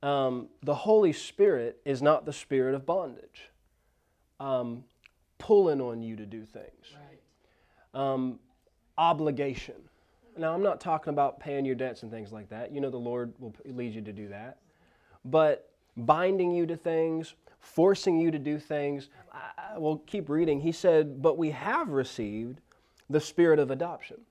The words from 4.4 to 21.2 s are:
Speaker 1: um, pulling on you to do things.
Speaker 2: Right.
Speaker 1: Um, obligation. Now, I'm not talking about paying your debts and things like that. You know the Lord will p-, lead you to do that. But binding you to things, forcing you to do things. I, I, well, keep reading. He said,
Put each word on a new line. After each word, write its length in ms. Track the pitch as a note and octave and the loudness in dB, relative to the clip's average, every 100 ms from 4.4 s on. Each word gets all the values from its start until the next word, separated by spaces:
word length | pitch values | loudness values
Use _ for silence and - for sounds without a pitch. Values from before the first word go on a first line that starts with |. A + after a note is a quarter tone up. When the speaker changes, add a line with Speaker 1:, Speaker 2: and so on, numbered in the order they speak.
Speaker 1:
um, 440 | C#3 C3 A#2+ A#2 - _ - _ _ _ | -2 -2 -2 -8 -14 _ -20 _ _ _
pulling 440 | - G#3 F#3 C#3+ | 4 6 6 2
on 220 | B2+ A#2 | -2 -6
you 120 | A2+ A2 | -8 -10
to 80 | G#2+ | -12
do 200 | A2 G#2+ | -14 -16
things. 480 | A#2 - _ - | -18 -20 _ -20
Speaker 2:
Right. 260 | C#3+ C#3+ C3+ _ _ _ _ _ _ _ | -20 -20 -20 _ _ _ _ _ _ _
Speaker 1:
Um, 460 | C3 C3+ C3 B2+ A#2 _ _ _ _ _ - | -6 -2 -2 -4 -8 _ _ _ _ _ 0
obligation. 920 | E3 D#3 D3+ C#3 C#3 C3 - - - _ _ _ _ D#3+ | 2 2 0 -2 -4 -4 -10 -16 -20 _ _ _ _ -6
Now, 160 | E3 | -4
I'm 80 | E3+ | 0
not 180 | G3+ D#3 | 0 0
talking 300 | F#3 D#3+ D#3+ | -2 -4 -2
about 280 | C#3+ C#3 - | 0 0 -2
paying 260 | - C#3+ C3+ | -8 -4 -2
your 100 | B2+ | -2
debts 280 | B2+ A2+ | -4 -8
and 80 | A2+ | -12
things 200 | A2+ G2+ | -12 -12
like 180 | A2 G2+ | -14 -14
that. 220 | A2 A#2+ | -12 -10
You 100 | C#3+ | -6
know 80 | C#3 | -6
the 80 | B2 | -6
Lord 360 | A#2+ B2 A#2+ - | -6 -6 -6 -10
will 120 | B2 | -16
p-, 200 | G#2 - | -16 -16
lead 220 | B2 B2 | -10 -8
you 80 | A2 | -8
to 120 | G#2+ | -12
do 140 | G2+ G#2 | -12 -14
that. 320 | G2+ A2 - _ _ _ _ _ _ - | -14 -16 -18 _ _ _ _ _ _ 0
But 440 | D#3 D#3 C#3+ - _ _ - | 4 4 2 -4 _ _ -10
binding 540 | A#2 D#3 F3+ G3 F3 | 2 2 4 2 0
you 140 | F3 E3 | 0 -2
to 100 | E3 | -4
things, 580 | E3+ D#3+ E3 D#3+ D#3+ - _ _ | -4 0 0 -2 -8 -16 _ _
forcing 600 | - - F3 G3 - E3 | -10 2 4 4 2 2
you 120 | E3 | 2
to 80 | D#3+ | 0
do 180 | C#3 D3 | -4 -6
things. 500 | - D3+ C#3+ C#3+ C3+ _ - | -4 -4 -2 -4 -10 _ -20
I, 180 | D3 - - | -16 -16 -14
I, 200 | G3 G#3+ | -14 -4
well, 240 | D#3 D3+ - | -2 -2 -4
keep 240 | G#3 D3+ | -8 -2
reading. 320 | D3+ E3 C#3+ | 0 2 2
He 100 | D#3 | 0
said, 500 | E3 F#3 D#3+ D3+ C#3 | 2 6 6 4 2